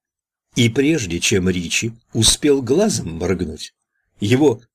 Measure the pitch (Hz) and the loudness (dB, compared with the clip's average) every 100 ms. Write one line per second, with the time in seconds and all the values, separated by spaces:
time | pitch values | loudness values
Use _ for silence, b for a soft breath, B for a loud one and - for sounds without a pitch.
0 | _ _ _ _ _ - 117 127 139 160 | _ _ _ _ _ 0 0 2 0 0
1 | 101 85 - 101 90 90 82 - 113 - | -2 -4 0 0 0 -2 -4 -4 -6 -8
2 | _ 123 110 - 151 139 120 143 220 117 | _ 0 0 2 2 2 2 0 0 -2
3 | - 82 87 92 85 78 - _ _ _ | -6 -6 -4 -2 -4 -8 -16 _ _ _
4 | _ _ 101 127 151 113 _ | _ _ -2 2 2 2 _